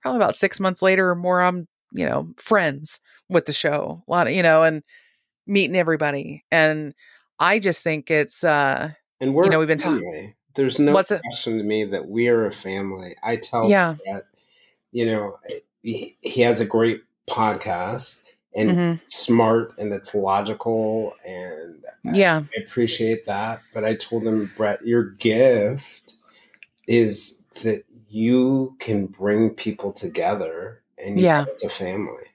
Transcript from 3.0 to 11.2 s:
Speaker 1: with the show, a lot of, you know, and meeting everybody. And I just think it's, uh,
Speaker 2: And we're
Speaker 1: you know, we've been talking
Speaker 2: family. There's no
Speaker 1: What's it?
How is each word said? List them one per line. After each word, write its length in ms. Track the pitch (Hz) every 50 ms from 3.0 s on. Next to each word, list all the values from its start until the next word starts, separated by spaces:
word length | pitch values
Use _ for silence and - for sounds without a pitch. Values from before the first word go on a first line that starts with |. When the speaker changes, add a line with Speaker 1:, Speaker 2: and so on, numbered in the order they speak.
| _ _ _ _ _ _
Speaker 1:
with 160 | 185 170 -
the 60 | - 147
show, 500 | - - 156 147 147 - - 156 165 _
a 40 | -
lot 160 | - 175 165
of, 80 | 113 147
you 80 | 190
know, 200 | 175 165 160 160
and 200 | 160 160 156 151 - _ - - _ _ _ _ _ _ _ _ _
meeting 300 | - 202 202 190 - 175
everybody. 680 | 185 175 160 160 151 156 147 143 139 - - 143 151 _ _
And 420 | - 165 156 156 156 156 151 143 147 _ _ _ _ _ _ _ _ -
I 200 | 151 175 202 220
just 240 | 196 196 165 -
think 280 | - 170 156 151 131 -
it's, 340 | 160 151 147 - - - -
uh, 460 | 165 151 147 143 135 135 - - 156 151 _ _ _ _ _
Speaker 2:
And 140 | 131 131 135
we're 100 | 156 180
Speaker 1:
you 60 | 190
know, 80 | 160 156
we've 100 | 160 151
been 100 | 156 147
talking 220 | - 175 160 117
Speaker 2:
family. 320 | 87 87 80 76 98 104 _ _ _ _ _
There's 240 | - 139 127 127 -
no 140 | 147 147
Speaker 1:
What's 180 | 147 190 185 -
it? 120 | 208 170